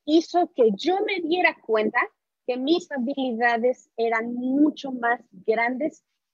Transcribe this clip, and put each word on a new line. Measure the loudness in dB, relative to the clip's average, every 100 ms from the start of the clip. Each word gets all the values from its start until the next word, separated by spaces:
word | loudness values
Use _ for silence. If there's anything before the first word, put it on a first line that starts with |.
hizo | 2 2 4 0 0
que | 2 2
yo | 2 0 0 0
me | -2
diera | -2 0 -2 -4
cuenta | -2 0 0 -2 -4 _ _ _ -8
que | -4
mis | -2 -2 -2
habilidades | -6 -4 -4 -4 0 0 2 0 -2 _ -4
eran | -2 -2 -4
mucho | -6 -2 2 2 2 -8
más | -4 -2 -2 _
grandes | -6 -2 0 0 -2 -4 -6 _ _ _